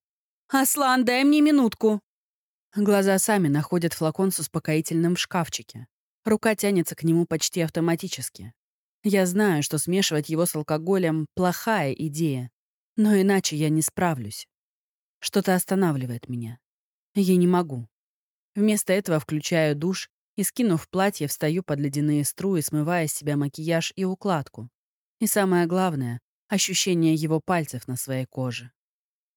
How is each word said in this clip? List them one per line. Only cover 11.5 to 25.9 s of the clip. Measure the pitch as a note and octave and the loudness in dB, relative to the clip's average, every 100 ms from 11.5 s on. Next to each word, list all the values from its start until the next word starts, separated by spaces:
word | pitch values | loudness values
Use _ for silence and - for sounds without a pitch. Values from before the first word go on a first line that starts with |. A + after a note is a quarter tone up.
| E3+ - G#3+ D3 | 0 -2 0 0
идея, | B2+ D#3 D3 E3 C3 B2 _ _ _ _ - | -2 -6 -2 -2 -2 -6 _ _ _ _ 0
но | G#3+ G#3 | 2 4
иначе | F#3+ G3 - D3+ | 4 2 0 -2
я | D#3 | 0
не | D#3 | 0
справлюсь. | D3+ - F3+ D3 G#2 - - _ _ _ _ _ _ _ | -2 -2 -2 -2 -6 -12 -18 _ _ _ _ _ _ _
Что-то | - - F#3+ | -4 -2 2
останавливает | F#3 - F#3+ F#3 C#3+ B2+ A#2+ - | 0 0 0 0 0 -4 -8 -8
меня. | B2 A#2 B2 _ _ _ _ _ | -10 -10 -12 _ _ _ _ _
Я | - F#3 F3+ | 0 4 4
не | F3 | 4
могу. | F3+ E3+ C3 A#2 _ _ _ _ _ _ | 4 0 -6 -10 _ _ _ _ _ _
Вместо | - G#3 G#3 - | 0 2 2 0
этого | F#3+ G3 D#3 | 0 2 -2
включаю | - D#3 - E3+ D#3 | 0 -4 -2 2 2
душ | D3 E3 F#3 - _ _ - | 0 -2 -4 -8 _ _ -6
и, | |
скинув | F#3+ - A#3+ E3 - | -4 0 2 0 0
платье, | F3+ G3 - D3 | 0 0 0 -6
встаю | - D#3 E3+ | -2 -2 -2
под | F#3 C#3+ | -2 -2
ледяные | C#3+ C#3+ D3+ D3 | -2 0 0 2
струи, | C#3+ - F#3+ F#3 | 0 -4 -2 -2
смывая | D3 D3+ D3+ F3 D#3 | -2 -2 0 0 -2
с | |
себя | - D3 C#3+ | -4 -4 -2
макияж | C#3+ - D#3 E3 D#3+ - | -2 -4 -2 -2 -2 -4
и | |
укладку. | F#3 F#3+ G#3 E3+ C3+ - A#2 _ _ _ _ - | -4 -4 -2 -2 -4 -12 -18 _ _ _ _ -6
И | G#3 | -2
самое | - F#3+ F3+ E3+ | 2 2 2 2
главное — | F3+ F#3 | 2 0